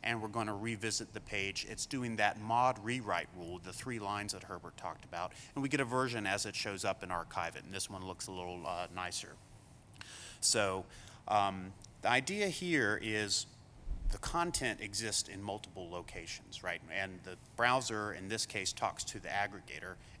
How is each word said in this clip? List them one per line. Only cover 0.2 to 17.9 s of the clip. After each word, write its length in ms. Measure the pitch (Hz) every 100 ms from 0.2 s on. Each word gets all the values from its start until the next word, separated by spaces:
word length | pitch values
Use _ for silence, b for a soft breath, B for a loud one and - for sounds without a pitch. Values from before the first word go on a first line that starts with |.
we're 80 | 107
gonna 260 | 110 107 101
revisit 580 | 113 107 110 - 90
the 60 | 107
page. 460 | - 101 98 98 -
It's 160 | 110 -
doing 300 | 139 123 113
that 240 | 104 107
mod 400 | 107 117 127 113
rewrite 440 | 104 127 104 87 76 90
rule, 220 | 85 87
the 120 | 90
three 260 | 87 127 117
lines 320 | 101 101 104
that 100 | 98
Herbert 340 | - 90 85 -
talked 260 | 90 80
about, 300 | - 85 90 B B -
and 60 |
we 40 | 139
get 140 | 139
a 40 | 123
version 400 | 127 127 117 101
as 200 | 101 107
it 100 | -
shows 300 | 110 98 101
up 180 | 95
in 80 | 92
Archive 460 | 87 85 - 85 78
It, 60 | -
and 80 |
this 160 | 95 -
one 160 | 95 95
looks 220 | 90 -
a 40 |
little, 300 | 92 90 90 80
uh, 220 | 87 85 90
nicer. 400 | 90 87 - - - - - - - - B B B B
So, 460 | - 113 101 95 - B B B -
um, 460 | 104 98 95 92 101 - -
the 60 | 107
idea 380 | 123 135 202 202
here 520 | 160 180 156 104 107
is 460 | 110 107 104 - - - - - - - -
the 80 | -
content 600 | - 170 170 - 127 101
exists 480 | 104 101 110 101 -
in 140 | 98
multiple 480 | 101 104 - 95 87
locations, 760 | 87 87 90 85 - - -
right? 160 | 92 85 80
And 260 | 90 95 90
the 120 | 92 90 - -
browser, 560 | 120 131 117